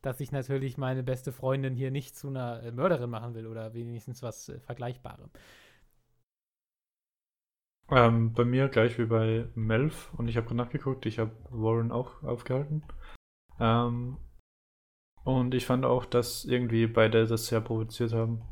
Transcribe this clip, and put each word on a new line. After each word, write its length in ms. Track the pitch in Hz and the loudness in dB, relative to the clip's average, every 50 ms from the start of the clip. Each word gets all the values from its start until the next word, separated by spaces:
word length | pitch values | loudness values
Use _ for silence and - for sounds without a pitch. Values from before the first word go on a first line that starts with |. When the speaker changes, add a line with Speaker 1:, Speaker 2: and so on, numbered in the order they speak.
Speaker 1:
dass 160 | - 135 123 - | -6 -6 -6 -6
ich 140 | 143 - | -8 -4
natürlich 440 | 143 135 127 131 139 135 135 135 120 | -4 -6 -2 -2 -2 -2 -2 -4 -6
meine 280 | - 135 131 131 131 127 | -4 -4 -2 -2 -2 -2
beste 280 | 131 131 123 - - | -4 -4 -4 -6 -10
Freundin 440 | 123 - - 131 135 135 135 131 127 | -10 -4 -2 0 0 0 0 -2 -2
hier 160 | 120 135 131 | -2 -4 -2
nicht 240 | 135 147 135 - - | -4 -6 -6 -8 -16
zu 100 | - - | -12 -10
einer, 340 | 139 135 131 127 120 117 117 120 | -8 -6 -6 -6 -6 -6 -8 -10
äh, 80 | 117 | -10
Mörderin 360 | 117 123 151 185 170 127 123 120 | -4 0 2 2 2 2 0 -4
machen 260 | 117 110 117 120 117 | -6 -6 -8 -8 -8
will 120 | 113 113 | -10 -10
oder 260 | 113 113 113 110 110 | -10 -10 -8 -10 -8
wenigstens 520 | 113 117 117 117 120 113 - - 117 - - | -8 -10 -8 -8 -10 -10 -10 -12 -12 -8 -8
was, 240 | 117 107 - - - | -10 -10 -10 -14 -14
äh, 100 | 139 123 | -14 -14
Vergleichbarem. 720 | - - 123 123 123 120 123 127 - - - 139 151 - _ - - - - - - _ _ _ _ _ _ _ _ _ _ _ _ _ _ _ _ _ _ _ _ _ _ _ _ _ _ _ _ _ _ _ _ _ _ _ _ _ _ _ _ _ _ _ _ - | -12 -12 -10 -8 -8 -8 -8 -10 -14 -16 -16 -16 -20 -20 _ -20 -20 -20 -20 -20 -20 _ _ _ _ _ _ _ _ _ _ _ _ _ _ _ _ _ _ _ _ _ _ _ _ _ _ _ _ _ _ _ _ _ _ _ _ _ _ _ _ _ _ _ _ 2
Speaker 2:
Ähm, 420 | 143 127 120 117 117 117 113 113 | 6 8 8 8 8 6 4 2
bei 120 | 117 - 120 | 2 2 2
mir 240 | 120 123 131 135 135 | 4 4 2 2 4
gleich 300 | - 113 110 117 117 - | 6 4 4 4 4 0
wie 80 | 117 | 0
bei 420 | 110 113 110 110 110 113 113 120 120 - | 2 4 2 4 2 2 0 -2 -4 -4
Melf 580 | 117 110 110 110 113 139 156 - - - - - | -2 0 2 4 4 4 2 0 -6 -14 -14 -6
und 120 | - 120 | -4 -4
ich 100 | 117 113 | 0 0
hab 100 | 117 113 | 0 0
grad 100 | 117 117 | 0 -2
nachgeguckt, 500 | 120 123 117 - 151 - 135 131 - - | -2 -2 -2 -4 -4 -2 -2 -4 -2 -4
ich 140 | 117 107 - | -4 -2 -2
hab 100 | 110 110 113 - - - | -2 -2 -4 -12 -16 -10
Warren 420 | 123 113 110 110 113 117 113 117 | -6 0 2 2 2 2 2 0
auch 320 | 120 117 127 - - - 151 | -2 -2 -4 -6 -10 -10 -6
aufgehalten. 600 | 131 123 120 - - 127 135 147 147 151 156 - - - - - - - - _ _ _ _ _ _ - - | -6 -6 -6 -2 -2 -2 -2 -2 -2 -4 -4 -4 -6 -14 -14 -12 -14 -18 -18 _ _ _ _ _ _ -4 0
Ähm, 580 | 120 113 113 117 120 120 120 120 120 127 135 - - - - - _ _ _ _ _ _ _ _ _ _ _ _ _ _ _ - - | 2 4 4 4 2 0 -2 -4 -4 -6 -8 -10 -12 -16 -18 -20 _ _ _ _ _ _ _ _ _ _ _ _ _ _ _ -8 -4
und 300 | 135 131 127 123 127 127 | 0 0 2 2 2 0
ich 120 | 127 120 | 0 2
fand 180 | - - 127 131 | 2 0 2 4
auch, 200 | 123 123 127 - | 4 2 2 0
dass 400 | - - 123 117 - - - - | 2 0 0 0 0 -6 -8 -2
irgendwie 440 | - 123 123 123 117 117 113 113 113 | 0 0 2 2 2 4 4 4 4
beide 400 | 113 113 110 110 113 113 113 110 | 6 6 6 8 6 6 4 4
das 180 | 117 110 - | 2 -2 0
sehr 140 | - 117 113 | 0 -2 -2
provoziert 520 | 110 - 113 110 113 113 - - 120 113 | 0 0 -2 -2 -2 -4 -4 -4 -2 0
haben 300 | 113 113 113 113 117 113 113 - | 0 0 0 0 -2 -4 -6 -10